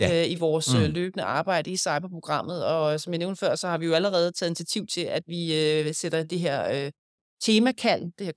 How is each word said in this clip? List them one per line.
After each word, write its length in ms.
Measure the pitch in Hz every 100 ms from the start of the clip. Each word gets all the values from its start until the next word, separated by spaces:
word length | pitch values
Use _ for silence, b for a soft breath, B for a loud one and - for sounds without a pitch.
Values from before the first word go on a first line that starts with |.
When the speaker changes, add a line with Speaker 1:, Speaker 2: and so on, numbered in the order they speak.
Speaker 1:
Ja. 220 | 110 170
Speaker 2:
øh, 60 | 170
i 40 |
vores, 400 | 170 160 156 147
øh, 60 | 123 87
Speaker 1:
Mm. 60 |
Speaker 2:
løbende 300 | 80 180 -
arbejde 460 | 95 135 190 170 165
i 60 | 185
cyberprogrammet. 880 | 185 147 185 170 - 147 - 175
Og 360 | 107 160 151 151
som 120 | 175
jeg 60 | 165
nævnte 200 | 180 190
før, 180 | 180 160
så 120 | 180
har 100 | 165
vi 80 | 165
jo 80 |
allerede 380 | 160 196 180 175
taget 180 | - 170
initiativ 360 | 170 170 214 -
til, 140 | 175
at 220 | 151 160 170
vi, 280 | 175 165 156 151
øh, 240 | 156 151
sætter 280 | 160 170 160
det 180 | 160 175
her, 440 | 170 139 90 135 143
øh, 60 | - _ _ _ -
temakald, 600 | - 214 247 254 233 - 170 -
det 80 |
her 60 | 185